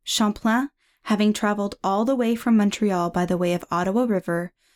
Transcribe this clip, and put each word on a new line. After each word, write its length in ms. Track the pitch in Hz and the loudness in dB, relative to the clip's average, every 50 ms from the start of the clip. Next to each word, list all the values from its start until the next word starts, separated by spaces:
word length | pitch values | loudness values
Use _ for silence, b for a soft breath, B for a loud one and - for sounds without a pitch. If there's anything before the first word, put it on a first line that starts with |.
Champlain, 680 | _ - - - 220 208 214 - - 226 220 247 269 285 - _ _ _ _ _ _ | _ -6 -2 0 0 0 0 0 0 0 0 0 0 -4 -8 _ _ _ _ _ _
having 280 | - 220 196 214 214 | -2 0 2 2 2
traveled 440 | 208 - - 208 208 208 202 202 - - | 2 2 0 -2 0 -2 -4 -6 -6 -4
all 220 | - 190 196 208 226 | -2 0 0 2 2
the 100 | 254 269 | 0 0
way 200 | 240 233 226 233 | 0 0 0 -2
from 240 | 226 - 240 226 214 | 0 2 2 4 4
Montreal 500 | 208 202 - - 220 202 190 175 175 175 | 4 2 0 0 0 0 0 0 -2 0
by 160 | - 180 180 | 0 -2 0
the 140 | 175 185 175 | 0 0 0
way 160 | 180 175 175 | 0 0 -2
of 100 | 175 - - | -2 -4 -4
Ottawa 340 | 175 175 180 190 196 240 254 | -4 -2 -2 0 0 0 0
River, 480 | 233 202 185 - - 170 170 175 180 - _ _ _ _ | 0 0 -2 -2 -2 -4 -4 -4 -8 -12 _ _ _ _